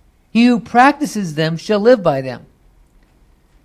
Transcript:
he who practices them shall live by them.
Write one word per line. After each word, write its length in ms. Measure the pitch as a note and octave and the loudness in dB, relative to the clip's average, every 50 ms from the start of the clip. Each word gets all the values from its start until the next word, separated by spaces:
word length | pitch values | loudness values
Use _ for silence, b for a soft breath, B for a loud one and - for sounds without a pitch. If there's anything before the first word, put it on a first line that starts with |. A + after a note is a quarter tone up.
| _ _ _ _ _ _ | _ _ _ _ _ _
he 160 | _ A3 A#3+ | _ 2 2
who 140 | B3 B3 G#3 | 2 2 0
practices 760 | - - - A#3+ B3+ C#4+ C#4+ C#4+ D4 F3+ - G#3+ G3 E3 D3 | -4 -2 2 4 4 4 2 0 -8 -8 -6 -8 -8 -8 -4
them 220 | D3+ D#3+ D#3+ E3 | -4 -4 -4 -4
shall 240 | D#3 - - G#3+ G#3 | -8 -4 -4 -4 0
live 240 | G#3 A#3+ B3+ G#3+ F3+ | 2 2 2 2 2
by 160 | E3 C#3 C3+ | -2 -2 -2
them. 260 | C3 C3 A#2+ - - _ _ _ _ _ _ _ _ _ _ _ _ _ _ _ _ _ _ _ _ _ _ _ | -6 -8 -12 -14 -18 _ _ _ _ _ _ _ _ _ _ _ _ _ _ _ _ _ _ _ _ _ _ _